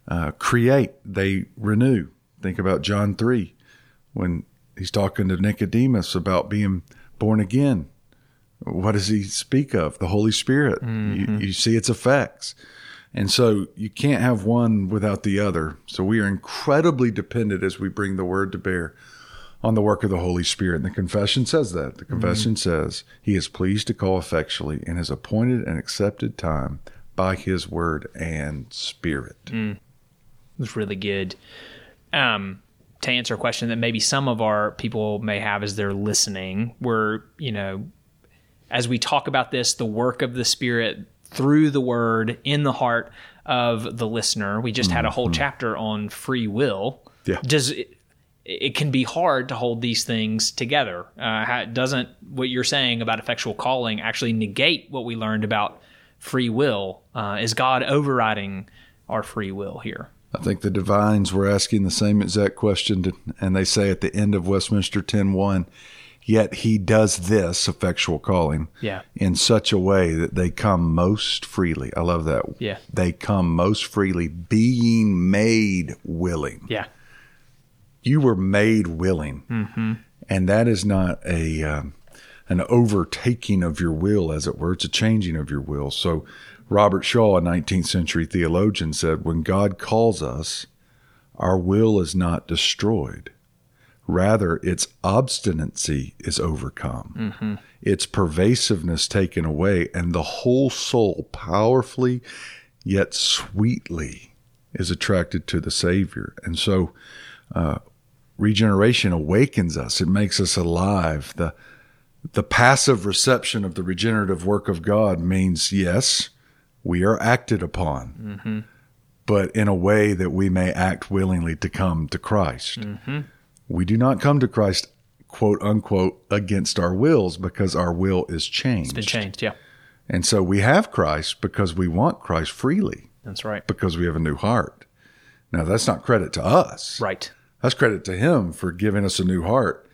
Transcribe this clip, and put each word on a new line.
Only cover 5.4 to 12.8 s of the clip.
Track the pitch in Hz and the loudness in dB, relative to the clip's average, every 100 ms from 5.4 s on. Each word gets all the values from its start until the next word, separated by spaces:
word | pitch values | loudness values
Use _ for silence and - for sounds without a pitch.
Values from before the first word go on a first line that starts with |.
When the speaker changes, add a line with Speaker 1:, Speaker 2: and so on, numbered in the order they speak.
| 101 104 98 113 131 113 85 | 0 0 0 2 2 2 0
Speaker 1:
about | 92 90 92 - | -2 0 0 0
being | 104 101 95 - - - - | 0 0 0 -6 -20 -20 -2
born | 107 110 | 2 2
again, | 95 123 143 104 73 _ _ _ _ _ _ _ | 2 2 2 2 -4 _ _ _ _ _ _ _
what | - 87 98 | -6 -2 0
does | 104 98 | 0 0
he | 107 | 0
speak | 98 - - 131 139 | -2 -8 0 0 2
of? | 107 78 - | 0 0 -2
The | 90 | 0
Holy | 104 110 | 2 2
Spirit. | 107 - 135 139 - | 0 2 2 2 0
Speaker 2:
Mm-hmm. | 120 113 107 101 101 | -2 -4 -2 -2 -2
Speaker 1:
You, | 107 101 | -2 -2
you | |
see | 90 113 113 | 0 2 2
its | - | 0
effects. | 113 123 139 113 - - - - - | 0 2 2 0 -6 -16 -16 -20 -20